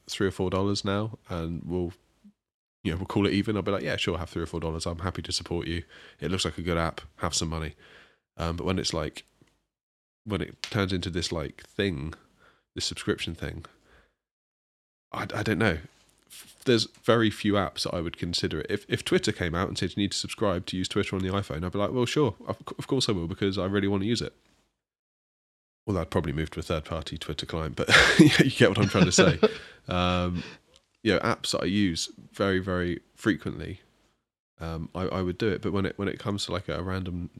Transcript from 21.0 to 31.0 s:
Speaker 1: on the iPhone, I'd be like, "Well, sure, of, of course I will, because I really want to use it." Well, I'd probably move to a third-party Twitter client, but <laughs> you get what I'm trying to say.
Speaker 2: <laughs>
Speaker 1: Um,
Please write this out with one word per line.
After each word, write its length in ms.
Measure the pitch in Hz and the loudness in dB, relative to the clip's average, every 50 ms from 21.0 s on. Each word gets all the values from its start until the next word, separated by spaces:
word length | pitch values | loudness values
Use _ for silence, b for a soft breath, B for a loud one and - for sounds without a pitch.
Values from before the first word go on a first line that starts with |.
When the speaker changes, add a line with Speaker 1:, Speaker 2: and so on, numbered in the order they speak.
| 95 - - | 0 0 -2
Speaker 1:
on 60 | 92 | -2
the 80 | 95 92 | -2 0
iPhone, 340 | 92 98 98 - 69 76 87 | 0 -2 -2 -2 -4 -4 -4
I'd 100 | 90 82 | -4 -2
be 40 | |
like, 140 | 98 101 - | -2 -2 0
"Well, 160 | - 127 127 | 0 0 0
sure, 260 | 127 - 151 151 117 101 - - | 0 2 2 2 0 0 -4 -6
of, 100 | - - - - - - - | -8 -8 -8 -10 -12 -10 -10
of 80 | - | -4
course 200 | - 139 131 - | -2 -2 0 2
I 40 | - | 0
will, 160 | 107 90 85 | 0 0 -2
because 320 | 82 90 - 104 98 95 101 | -4 -2 -2 0 0 0 0
I 60 | 90 | 0
really 220 | 95 98 104 98 | 0 2 2 2
want 140 | 98 101 98 | 2 2 0
to 80 | 95 107 | 0 0
use 120 | 120 - | 0 -2
it." 120 | 76 - - _ _ _ _ _ _ _ _ _ _ _ _ _ _ _ _ _ _ _ _ _ _ _ _ _ _ _ _ _ _ | -2 -4 -8 _ _ _ _ _ _ _ _ _ _ _ _ _ _ _ _ _ _ _ _ _ _ _ _ _ _ _ _ _ _
Well, 140 | - 101 90 | -2 -2 -2
I'd 100 | 82 - | 0 0
probably 240 | - 95 80 80 69 | 0 0 0 0 0
move 160 | 76 80 78 | -2 -4 -4
to 80 | - 82 | -6 -6
a 40 | 78 | -4
third-party 560 | - 90 78 76 - 85 80 76 - - 82 | -2 -2 -4 -4 -4 -8 -8 -8 -8 -10 -10
Twitter 260 | - - - - - | -8 -8 -8 -8 -8
client, 300 | - - 82 80 78 64 | -6 -6 -4 -4 -4 -4
but 140 | - 85 - - - - | -4 2 4 6 6 6
<laughs> 140 | - - - | 8 8 10
you 300 | 160 151 - - 175 135 | 10 10 8 8 6 4
get 200 | - - 127 98 | 6 8 8 8
what 100 | 101 110 | 8 6
I'm 100 | 104 98 | 2 4
trying 160 | - 151 175 | 6 6 6
to 60 | - | 6
say. 280 | - - 185 185 - 87 - | 8 8 6 6 6 6 4
Speaker 2:
<laughs> 40 | 214 B B B B B B _ - | 2 B B B B B B _ -2
Speaker 1:
Um, 540 | 92 90 90 90 90 90 87 90 90 87 85 B B B _ _ _ _ _ _ _ _ | 0 2 2 2 2 2 0 0 -2 -4 -6 B B B _ _ _ _ _ _ _ _